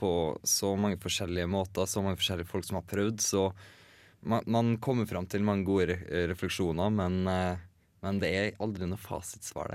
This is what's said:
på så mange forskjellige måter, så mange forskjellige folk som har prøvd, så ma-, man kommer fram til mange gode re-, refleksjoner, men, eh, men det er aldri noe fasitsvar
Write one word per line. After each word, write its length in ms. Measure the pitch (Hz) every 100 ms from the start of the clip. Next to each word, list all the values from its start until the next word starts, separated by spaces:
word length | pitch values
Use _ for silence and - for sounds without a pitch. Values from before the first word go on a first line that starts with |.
på 100 | 98 87 80 57
så 300 | - - 98 98
mange 200 | 104 90
forskjellige 480 | 92 - 95 87 87
måter, 400 | 98 92 - 95
så 160 | 107
mange 160 | 98 90
forskjellige 320 | - 90 85
folk 160 | 98 -
som 140 | 95
har 80 | 85
prøvd, 300 | 101 104 110
så 220 | - 98 95 - - - - - - - -
ma-, 160 | 113 -
man 240 | 117 117 113
kommer 240 | 139 123 104
fram 220 | 90 90
til 160 | 101 104
mange 180 | 98 92
gode 260 | 98 87
re-, 300 | 87 - 87 85
refleksjoner, 580 | 90 92 - 90 82 101
men, 300 | 107 90 92 92
eh, 320 | 92 92 87 87 _ _ -
men 160 | 95 101
det 80 | 143
er 240 | 95 104 -
aldri 260 | 107 95 87
noe 80 | 101
fasitsvar 720 | - - - - - - -